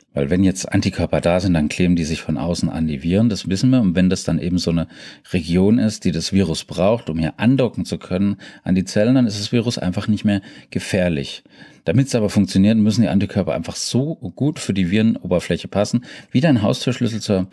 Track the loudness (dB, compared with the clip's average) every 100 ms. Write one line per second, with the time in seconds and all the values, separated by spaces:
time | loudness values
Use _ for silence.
0 | _ -4 0 2 2 0 -2 -2 -2 -2
1 | -2 0 2 2 2 0 0 0 2 2
2 | 0 -6 -4 -4 -2 -2 -4 -2 -4 -2
3 | 0 2 2 0 -4 0 2 4 2 2
4 | 2 0 -2 -2 0 -2 0 -2 -4 -10
5 | -20 -20 -6 -6 0 2 4 4 2 0
6 | -2 -2 -2 0 0 -2 -6 0 2 2
7 | -2 -2 -2 0 2 4 0 -2 -6 -6
8 | -4 -2 0 -2 -10 -12 -2 0 0 0
9 | 2 4 2 -2 -2 -2 -2 -4 -4 -4
10 | -2 0 0 -2 -4 -20 -10 -8 -2 0
11 | 0 -2 -6 -12 _ -20 -20 -8 0 0
12 | 2 0 0 0 2 4 4 4 2 4
13 | 2 2 0 -2 -2 -4 -6 -8 -2 -2
14 | -2 -6 -10 -4 -4 -2 -4 -2 0 2
15 | 2 0 0 -2 0 -4 -2 -2 0 -2
16 | -4 -20 -4 0 4 4 2 0 -2 -2
17 | -2 -4 -2 -2 -2